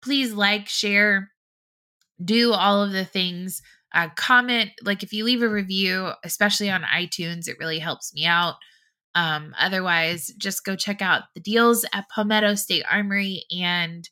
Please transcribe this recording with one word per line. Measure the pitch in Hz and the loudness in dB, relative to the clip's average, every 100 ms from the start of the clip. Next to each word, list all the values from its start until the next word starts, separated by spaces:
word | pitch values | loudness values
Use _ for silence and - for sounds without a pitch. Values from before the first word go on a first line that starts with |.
please | - 277 254 | 0 0 0
like, | 208 202 208 202 | 2 2 2 -2
share, | - 208 202 208 196 190 _ _ _ _ _ _ _ _ _ | -4 0 4 4 2 -2 _ _ _ _ _ _ _ _ _
do | 175 226 240 | 0 2 4
all | 208 196 202 | 4 4 4
of | 202 | 2
the | 190 185 | 0 -2
things. | 190 180 175 185 - - _ _ - | -2 -2 -4 -8 -10 -14 _ _ -2
Uh, | 165 - | -2 -4
comment, | - 247 247 240 214 - | 4 4 4 0 -2 -4
like, | - 196 | -4 -4
if | 202 | -4
you | 214 | -4
leave | 220 247 | 0 2
a | 233 | 2
review, | 208 190 190 190 185 190 - | 0 -2 0 0 0 -4 -8
especially | 175 - 208 202 208 | -8 0 2 2 0
on | 190 | -2
iTunes, | 151 160 175 - 170 170 165 | -2 -2 -2 -6 -6 -6 -10
it | - | -8
really | 160 160 | -6 -4
helps | 160 - - 147 | -6 -8 -10 -4
me | 160 | 0
out. | 170 175 - - _ _ _ _ | 2 2 -4 -16 _ _ _ _
Um, | 175 170 151 151 - | -2 0 -2 -6 -2
otherwise, | 170 190 185 170 165 170 - - | 0 0 0 2 2 -2 -8 -8
just | 196 190 - | -6 -6 -6
go | 190 | -6
check | - 202 | -4 -4
out | 190 156 - - | 0 0 0 -14
the | |
deals | 170 220 233 233 - | -2 4 6 4 0
at | 196 196 | -6 -6
Palmetto | - 208 214 214 208 | -4 2 4 4 0
State | - 175 - | 0 -2 0
Armory | 196 202 196 196 190 - 175 | 0 0 -2 -2 -6 -8 -4
and | 180 175 170 170 170 | -2 0 -2 -6 -16